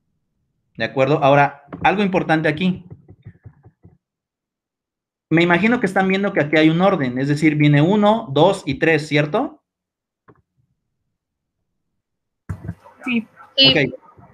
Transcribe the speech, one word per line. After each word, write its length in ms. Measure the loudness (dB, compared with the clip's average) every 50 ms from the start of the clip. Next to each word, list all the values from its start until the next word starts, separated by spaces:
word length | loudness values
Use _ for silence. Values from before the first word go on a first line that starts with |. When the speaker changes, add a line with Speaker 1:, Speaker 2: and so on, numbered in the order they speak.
| _ _ _ _ _ _ _ _ _ _ _ _ _ _ _
Speaker 1:
¿De 80 | -8 -8
acuerdo? 400 | -4 0 0 0 2 2 2 4
Ahora, 400 | 4 4 4 4 2 0 -8 _ -18 -8 -2
algo 200 | 0 0 0 0
importante 440 | 0 0 0 -2 0 0 -2 0 0
aquí. 380 | -2 -2 -2 -2 -2 -4 -4 -8 -20 -20 -20 _ -20 -20 _ -20 -20 -20 _ -20 -20 _ _ _ -20 _ _ _ -20 _ _ _ _ _ _ _ _ _ _ _ _ _ _ _ _ _ _ _ _ _ _ _ _ _ _ _ -2
Me 120 | 0 0
imagino 380 | 2 2 2 2 2 0 0 0
que 60 | -2
están 200 | -2 -2 -2 -2
viendo 280 | 0 0 -2 -2 -2 -2
que 60 | -2
aquí 180 | -2 0 2 2
hay 100 | 2 2
un 140 | 2 2
orden, 360 | 2 0 0 0 -4 -4 -4 -4
es 100 | -4 -2
decir, 260 | -2 0 0 0 2
viene 260 | 2 2 4 4 4
uno, 480 | 4 2 2 2 2 2 0 0 -2 -4
dos 340 | 0 2 2 2 2 0 -4
y 80 | -8 -6
tres, 340 | -2 0 0 0 0 -2 -2
¿cierto? 540 | -2 -2 -2 -2 -2 -4 -4 -6 -10 _ _ _ _ _ _ _ _ _ _ _ _ _ _ _ -20 _ _ _ _ _ _ _ _ _ _ _ _ _ _ _ _ _ _ _ _ _ _ _ _ _ _ _ _ _ _ _ _ _ _ _ _ _ _ _ _ _ _ -16 -16 -14 -14 -16 -16 _ _ -20 _ _
Speaker 2:
Sí. 240 | -10 -6 -6 -6 -6 _ _ -20 -20 -10 -2
Speaker 3:
Sí. 140 | 0 2 2
Speaker 1:
Ok. 280 | 2 2 0 -2 -6 -12 _ _ _ _ -20 -20